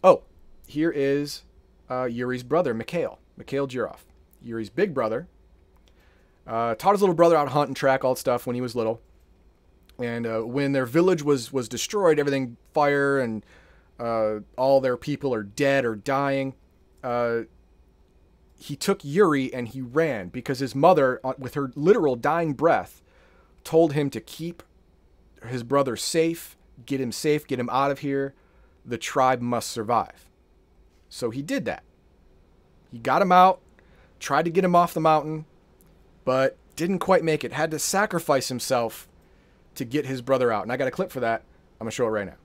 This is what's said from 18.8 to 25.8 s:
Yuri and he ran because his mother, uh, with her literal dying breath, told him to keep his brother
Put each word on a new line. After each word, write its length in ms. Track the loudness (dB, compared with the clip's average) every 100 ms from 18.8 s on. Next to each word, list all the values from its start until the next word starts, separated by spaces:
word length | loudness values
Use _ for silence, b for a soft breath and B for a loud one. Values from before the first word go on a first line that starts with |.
| -2 -2
Yuri 480 | -2 2 4 4 -2
and 160 | -6 -8
he 140 | -10
ran 460 | -4 0 0 -2 -8
because 320 | -10 -6 -4
his 140 | -4
mother, 460 | 4 6 6 4 0
uh, 120 | -6 -8
with 160 | -8
her 160 | -6 -8
literal 420 | 0 4 4 4 0
dying 380 | 0 0 -2
breath, 480 | 2 4 2 0 -16 b b b b b b
told 280 | 0 4 4
him 160 | 2 -2
to 100 | -6
keep 420 | -12 -12 -12 -12 _ _ _ _ _ _ _ _ -10
his 160 | -8
brother 340 | 0 0